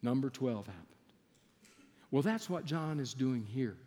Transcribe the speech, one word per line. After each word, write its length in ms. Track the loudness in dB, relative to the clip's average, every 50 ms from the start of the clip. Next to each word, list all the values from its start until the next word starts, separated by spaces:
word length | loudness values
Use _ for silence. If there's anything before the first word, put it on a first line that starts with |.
Number 280 | 2 2 2 2 2 0
twelve 380 | -2 0 0 0 0 0 -4 -8
happened. 180 | -12 -14 -16 -20 -20 -20 -20 _ -20 _ _ _ _ _ _ _ _ _ -20 -20 -20 -20 -20 -20 -20 -20 -10 0
Well, 100 | 2 4
that's 280 | 4 4 2 0 0 -2
what 160 | -2 -2 -2
John 340 | -2 -2 0 0 0 0 -2
is 140 | -2 -4 -2
doing 320 | 0 2 2 2 0 -2
here. 320 | -4 -2 0 0 0 -2 -6 -16